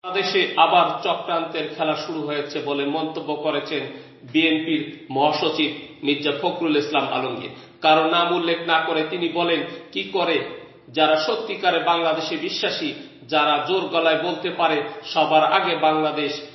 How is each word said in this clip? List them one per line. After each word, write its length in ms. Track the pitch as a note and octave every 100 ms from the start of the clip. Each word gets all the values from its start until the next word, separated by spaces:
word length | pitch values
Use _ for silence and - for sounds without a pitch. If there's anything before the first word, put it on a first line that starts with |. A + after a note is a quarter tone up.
বাংলাদেশে 380 | F#3 F#3+ F#3+ F#3+ F3 -
আবার 300 | E3 F3+ E3+ -
চক্রান্তের 640 | F#3+ E3 - E3 D#3+ E3 D3+
খেলা 260 | - D#3 D3
শুরু 260 | - D#3+
হয়েছে 360 | D3 D3 C#3+ D#3 C3+
বলে 180 | C#3+ C#3+
মন্তব্য 440 | D#3+ D#3 D#3+ C#3+ D3
করেছেন 480 | D#3 D3 - D3+ B2+ - - -
বিএনপির 580 | B2+ C#3+ E3 D#3+ D#3+ D3 - - -
মহাসচিব 640 | C3+ D3 D3+ D#3+ - D3+ - - -
মির্জা 300 | C3+ D3+ D3 C#3+
ফখরুল 400 | F3+ - E3 D3
ইসলাম 280 | - D3 C3
আলমগীর। 400 | C3 C3 A#2+ - - - -
কারো 220 | D#3+ D#3 D#3+
নাম 180 | E3+ F3
উল্লেখ 260 | F3 E3 E3 E3
না 100 | E3 E3
করে 160 | D#3+
তিনি 240 | D#3 F3+ E3+
বলেন, 320 | E3 E3+ D#3+ - - -
কি 120 | G3
করে 340 | G3 G3 E3+ D3 - - - - -
যারা 260 | D#3 D3+ D#3
সত্যিকারে 600 | - - D3 - F3+ E3
বাংলাদেশে 520 | D#3 E3+ E3 D#3+ D#3+ D#3+
বিশ্বাসী, 520 | F3 - G3+ - D3+ - - - -
যারা 260 | D3+ D3 D3 D3
জোর 180 | F#3+ F3+
গলায় 320 | E3+ E3 D#3
বলতে 260 | F3 E3 F3+
পারে 260 | - E3 D3 - - -
সবার 380 | E3+ D#3 D#3 D#3
আগে 200 | G3 F#3 D#3+
বাংলাদেশ 540 | D#3 D#3 D#3 C#3+ C#3+ - -